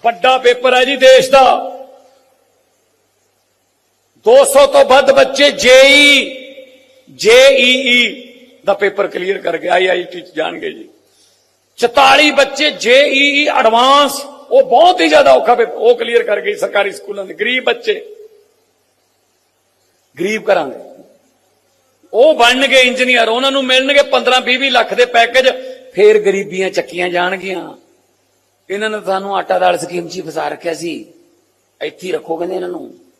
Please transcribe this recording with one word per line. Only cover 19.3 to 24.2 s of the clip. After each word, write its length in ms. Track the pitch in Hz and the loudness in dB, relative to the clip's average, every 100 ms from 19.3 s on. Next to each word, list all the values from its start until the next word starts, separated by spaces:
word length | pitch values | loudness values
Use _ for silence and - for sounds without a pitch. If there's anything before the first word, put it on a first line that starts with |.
| _ _ _ _ _ _ _ _ - | _ _ _ _ _ _ _ _ -8
ਗਰੀਬ 320 | 180 214 - | -6 -6 -2
ਘਰਾਂ 140 | 185 143 | -2 -2
ਦੇ, 120 | 117 - - - _ _ _ _ _ _ _ _ _ _ | -10 -20 -20 -20 _ _ _ _ _ _ _ _ _ _
ਉਹ 200 | 202 285 | 0 2
ਬਣਨਗੇ 460 | 269 240 254 269 262 | 4 2 2 0 2
ਇੰਜੀਨੀਅਰ, 480 | 254 240 254 247 226 | 2 0 -2 0 0
ਉਹਨਾਂ 220 | 233 269 | -2 -2
ਨੂੰ 120 | 269 262 | -4 -2
ਮਿਲਣਗੇ 360 | 262 269 285 277 | -2 0 0 0
ਪੰਦਰਾਂ 300 | 262 | 0